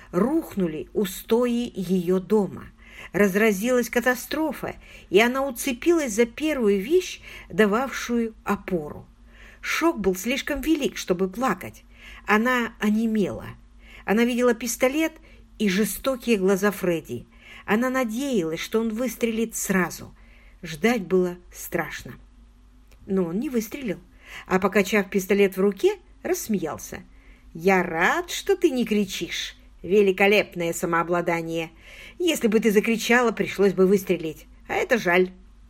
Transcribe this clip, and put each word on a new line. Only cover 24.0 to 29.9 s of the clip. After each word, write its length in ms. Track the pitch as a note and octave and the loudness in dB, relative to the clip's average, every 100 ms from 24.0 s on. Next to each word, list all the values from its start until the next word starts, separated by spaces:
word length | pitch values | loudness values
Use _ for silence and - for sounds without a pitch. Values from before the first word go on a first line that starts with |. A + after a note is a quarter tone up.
| - - - - - | -10 -20 -20 -18 -2
а, 140 | F#3+ | 0
покачав 500 | F#3+ G#3 F#3+ A3 G3 | 2 2 2 0 0
пистолет 460 | G3+ F#3 G3+ G3 F#3+ | -2 0 2 2 2
в 40 | |
руке, 360 | G3+ G3 F4+ G#4 - - | 0 2 0 0 -6 -10
рассмеялся. 800 | A#3 F#4 - G3+ D3+ A#2+ - - - - - - - | -4 -4 -2 -4 -4 -8 -12 -14 -16 -20 -20 -20 -18
«Я 300 | E3+ F3 F#3+ | -4 2 2
рад, 480 | F3+ E3 F#3+ D4+ F4+ | 2 0 2 2 -2
что 260 | - - F#4+ | -4 -2 2
ты 140 | E4+ | 2
не 140 | C4 | 0
кричишь. 720 | A#3 G#3 G3 - E3+ - - - - - | 0 0 0 -4 -8 -8 -10 -12 -20 -16
Великолепное 880 | F3 | 0